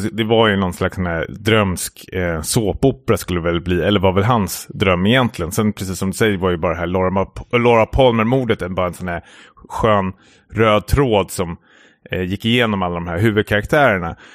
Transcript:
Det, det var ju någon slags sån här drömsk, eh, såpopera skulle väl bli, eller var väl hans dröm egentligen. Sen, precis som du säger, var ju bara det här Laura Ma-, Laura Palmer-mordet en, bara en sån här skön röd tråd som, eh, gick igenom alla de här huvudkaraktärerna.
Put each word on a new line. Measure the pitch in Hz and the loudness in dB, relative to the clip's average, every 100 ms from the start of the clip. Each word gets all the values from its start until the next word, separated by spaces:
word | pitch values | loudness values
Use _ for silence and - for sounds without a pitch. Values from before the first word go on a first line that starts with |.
Det, | 101 | -4
det | 104 | -4
var | 110 113 113 | 0 4 4
ju | 98 | 4
någon | 95 | 0
slags | 87 92 - | -2 -4 -2
sån | 90 | -4
här | 82 - 98 | -4 -6 -4
drömsk, | 104 110 98 87 - - - | 0 2 2 -2 -8 -12 -12
eh, | 92 87 82 | -6 -4 -4
såpopera | 78 - 104 - 135 - - 104 | -2 0 0 2 0 0 -2 -2
skulle | - 90 | -2 -4
väl | 85 85 | 0 -2
bli, | 85 87 | 0 0
eller | 82 104 | 2 2
var | 95 | 2
väl | 92 | 2
hans | 101 120 92 - - | 2 0 0 -6 -12
dröm | - 98 87 98 | -2 0 2 2
egentligen. | 127 120 - 82 | 2 2 -2 -6
Sen, | - 107 | -2 -2
precis | - 95 92 | -2 -8 -6
som | 95 | -6
du | 95 | 0
säger, | 110 98 | 0 0
var | 92 | 0
ju | 87 | 0
bara | 87 | -2
det | 82 | -2
här | 87 | -2
Laura | 92 92 | 0 0
Ma-, | 95 95 - - 120 | 0 -4 -8 -4 0
Laura | 120 117 110 | 4 4 2
Palmer-mordet | - 131 113 110 131 123 104 | 4 4 4 2 0 0 -2
en, | 90 | -2
bara | 92 90 | -4 -4
en | |
sån | 82 90 | -4 -8
här | 85 - - - _ - | -8 -10 -20 -20 _ -14
skön | - 113 104 95 - _ _ _ | -2 2 2 0 -6 _ _ _
röd | 104 110 104 - | 0 2 2 2
tråd | 127 139 107 90 | 0 2 2 0
som, | - 87 87 _ _ _ _ - | -4 -6 -8 _ _ _ _ -10
eh, | 90 | -6
gick | 92 98 | -4 -4
igenom | 113 120 117 101 | 2 2 2 0
alla | 92 | -2
de | 87 85 | -4 -4
här | 85 | 0
huvudkaraktärerna. | 113 104 104 104 101 156 139 98 85 - - | 2 2 0 -2 0 2 2 2 -4 -10 -16